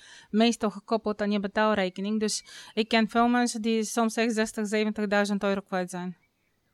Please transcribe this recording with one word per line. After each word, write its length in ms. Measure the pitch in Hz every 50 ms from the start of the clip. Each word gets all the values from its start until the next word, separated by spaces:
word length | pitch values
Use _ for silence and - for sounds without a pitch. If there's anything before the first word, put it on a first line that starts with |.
| - - - - - _
meestal 400 | - 214 226 233 226 - - 208
gekoppeld 520 | - 202 - - 233 214 - 208 208 -
aan 100 | 208 202
je 80 | 208 208
betaalrekening. 800 | 196 196 - 214 214 214 214 208 190 185 - - 190 208 220 214
Dus 240 | 214 208 - - - - - - - - -
ik 140 | 220 226
ken 220 | - 240 226 220 -
veel 180 | - 233 233
mensen 340 | 233 240 247 240 240 - 226
die 220 | 214 226 226 220 214
soms 320 | - - 233 226 220 -
echt 180 | 233 226 240 220
zestig, 340 | 214 220 220 - 226 214
zeventigduizend 760 | 196 220 214 214 214 214 - 208 202 208 202 202 202 208 196 214
euro 180 | 202 196 196
kwijt 280 | 190 _ 196 185 180 180
zijn. 280 | - 180 180 180 175 - _ _ _ _ _ _ _ _ _ _